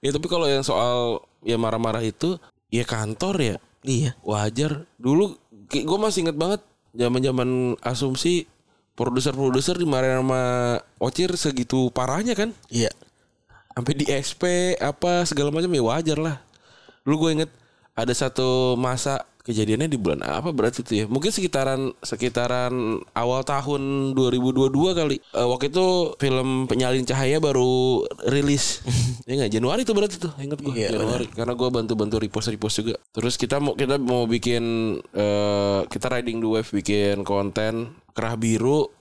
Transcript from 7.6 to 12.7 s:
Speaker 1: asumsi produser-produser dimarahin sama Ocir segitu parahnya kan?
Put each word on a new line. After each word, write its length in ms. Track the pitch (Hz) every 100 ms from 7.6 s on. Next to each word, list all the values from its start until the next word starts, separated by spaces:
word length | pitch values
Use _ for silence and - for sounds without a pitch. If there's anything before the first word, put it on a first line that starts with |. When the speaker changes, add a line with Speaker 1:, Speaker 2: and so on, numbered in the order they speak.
| 123 117
Speaker 1:
asumsi 640 | 120 123 139 131 170 175 - _ _ _ _ -
produser-produser 800 | 120 123 131 131 135 127 143 175
dimarahin 480 | 170 131 131 131
sama 180 | 131 127 127 123 120 120 - _
Ocir 400 | 123 - 180 175
segitu 560 | 156 131 120 131 127
parahnya 400 | 123 127 147 226
kan? 240 | 202 220 214 -